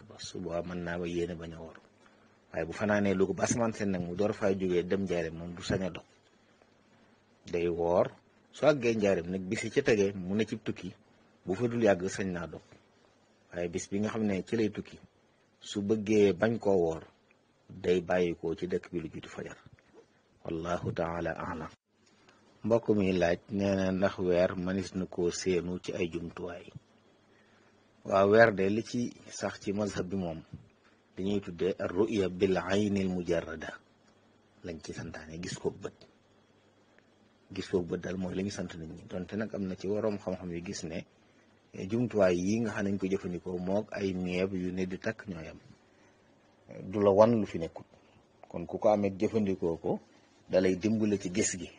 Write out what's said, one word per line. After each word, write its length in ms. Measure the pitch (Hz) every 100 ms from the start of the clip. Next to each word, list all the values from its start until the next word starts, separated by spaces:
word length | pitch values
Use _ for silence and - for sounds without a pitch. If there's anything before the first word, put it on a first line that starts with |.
| -
ba, 80 | -
su 200 | - 98
boobaa 220 | 87 85
mën 220 | 87 90
naa 140 | 85 87
ba 100 | 85
yéene 280 | 87 85 85
bañ 180 | 82
a 60 | 80
woor. 180 | 80 - - _ - _ _ _ -
Waaye 120 | 87 82
bu 80 |
fanaanee 400 | - 104 104 101
Louga 200 | 92 95
ba 100 | 87
asamaan 300 | 107 120 113
seen 160 | 110 104
nag, 100 | 90
mu 140 | 87 87
door 180 | 104
faa 200 | 104 104
jógee 300 | 95 92 87
dem 200 | 87 98
Njaaréem, 300 | 95 87 80 82
moom 180 | 87 85
du 60 |
sañ 200 | - 101 90
a 40 |
dog. 140 | 85 - _ _ _ _ _ _ _ _ _ _ _ _ _ -
Day 160 | 85 87
woor, 440 | 82 85 90 131 - _ _ _
su 140 | - 143
àggee 300 | 147 117 113
Njaaréem 340 | 101 92 87
nag, 100 | 95
bis 220 | 92 113
yi 60 | 113
ca 100 | 143
tegee 300 | 135 107 98
mu 220 | 101 90 104
ne 80 | 110
ci 120 | 110
tukki, 320 | - - 90 - _ _ _ _ 85
bu 80 | 101
fa 120 | 120
dul 160 | 120
yàgg 200 | 107 90 95
sañ 180 | - 95
naa 160 | 87 80
dog. 140 | 82 - - _ _ _ _ _ _ -
Waaye 140 | 87 87
bis 180 | 92 -
bi 100 | 101
nga 100 | 107
xam 140 | 113 104
ne 180 | 95
ci 120 | - 117
lay 140 | 107
tukki, 260 | 101 - - - _ _ _ _ _
su 220 | - 104
bëggee 520 | 101 110 101 107 101
bañ 240 | 85 110 113
koo 160 | 104 95
woor, 280 | 85 80 - _ _ _ _ _ -
day 320 | 95 92 90
bàyyi 340 | 85 92 87 82
ko 200 | 85 78
ci 120 | 90
dëkk 220 | 90 -
bi 80 | 87
lu 100 | 80
jiitu 180 | 78 -
fajar. 280 | - - - - - _ - - _ _ _ -
Wallahu 460 | 82 85 87 -
taala 380 | 87 82 85 80 -
alam. 340 | 85 82 78 - _ _ _ _ - _ _ _
Mbokk 260 | 107 113 - 104
mi 160 | 95
laaj, 280 | 92 85 87 -
nee 240 | 101 98 95
na 160 | 95
ndax 260 | 92 95 -
weer 360 | 90 87 92 95
manis 400 | 90 95 90 95
na 100 | 87
koo 240 | - 87
séenu 480 | - 95 87 87 90
ci 120 | -
ay 140 | 110 87
jumtuwaay. 580 | 85 85 - 90 87 101 - _ _ _ _ _ _ _ _ _ _ _ _ -
Waaw, 240 | 98 101
weer 240 | 110 117 95
de 140 | 98
li 140 | 107
ci 280 | - 123 120 - -
sax 300 | - 98 -
ci 140 | 104
mazhab 340 | 98 101 101 92
bi 80 | 98
moom, 240 | 87 78 - - - _ _ _ _ -
li 60 |
ñuy 180 | 95 101
tuddee 340 | 95 85 87 -
ar-ru'ya 500 | 98 87 110 110 92
bil 280 | 92 98 90
aynil 520 | 87 98 104 98 95
mujarrada 640 | 90 85 85 80 80 - - _ _ _ _ _ _ _ _
lañ 160 | 87 80
ci 100 | -
santaane, 420 | - 82 - 78 82
gis 160 | 92 -
ko 100 | -
bët. 240 | - 101 - - _ _ _ _ _ _ _ _ _ _ _ _ _ -
Gis 160 | 95 -
ko 80 | 95
bët 200 | 87 90
daal 140 | 90 92
mooy 180 | 90 90
li 80 |
ñu 80 | 101
sant 200 | 98 90 85
nit 140 | 80
ñi, 120 | 87 98
donte 240 | 98 87 104
nag 160 | 110 -
am 80 | 95
na 80 | 92
ci 120 | 95
waroom 300 | 104 110 101
xam-xam 340 | - 92 90
yu 100 | 85 87
gis 180 | -
ne, 220 | 80 80 - _ _ _ _ _ _
eh, 140 | - 98
jumtuwaay 460 | 113 120 107 92 90
yi 240 | 95 113
nga 120 | 113
xam 100 | 107 98
ne 60 |
ñu 60 | 98
ko 80 | 95
jëfandikoo 500 | 95 95 87 90 90
moog 280 | 90 101 110
ay 220 | - 98
neeb 380 | 92 90 90 95
yu 180 | 95 90
ne 140 | 92 92
di 120 | 92
takk 220 | 113 - 110
ñoo 140 | 82
yam. 180 | 80 - - - _ _ _ _ _ _ _ _ - - 98
Du 80 | 104
la 120 | 101
wan 200 | 98 110 117
lu 60 | 98
fi 120 | 85
nekkut. 260 | 82 - - - _ - _ - -
Kon 160 | 87 85
ku 120 | 90
ko 120 | 110
amee 220 | 104 101 95
jëfandikoo 600 | 107 110 98 90 87 82
ko, 220 | - 214 - - _ _ -
da 100 | 92
lay 160 | 95 90
dimbale 420 | 107 110 107 101
ci 100 | 90
gis 200 | 92 - 92
gi, 120 | 82